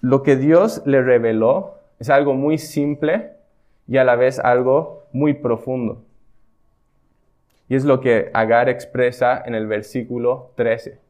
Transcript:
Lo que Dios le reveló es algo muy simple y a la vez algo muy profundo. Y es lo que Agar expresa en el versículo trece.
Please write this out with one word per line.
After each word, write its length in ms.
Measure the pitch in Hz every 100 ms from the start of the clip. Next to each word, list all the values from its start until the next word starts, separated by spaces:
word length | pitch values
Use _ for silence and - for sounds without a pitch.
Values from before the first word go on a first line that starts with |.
Lo 220 | 127 135
que 120 | 135 135
Dios 460 | 143 165 214 214 143
le 160 | 139
reveló 760 | 127 123 117 110 110 151 196 - _ _
es 100 | 113
algo 240 | 139 143
muy 240 | 131 143 156
simple 760 | - - 143 147 156 190 - - _ _ _ _ -
y 100 | 131
a 60 |
la 120 | 127 120
vez 240 | 127 127
algo 680 | - 123 127 135 160 - _
muy 220 | 131 151
profundo. 720 | 135 123 113 - 131 117 - _ _ _ _ _ _ _ _ _ _ _ _ _ _ _ _ _
Y 60 | 135
es 100 | 139
lo 160 | 131
que 280 | 127 113 -
Agar 360 | 113 110 117 123
expresa 720 | 120 - 127 123 123 123 131 123
en 100 | 113
el 120 | 107
versículo 840 | 107 107 131 117 123 120 127 - -
trece. 440 | 117 110 - - _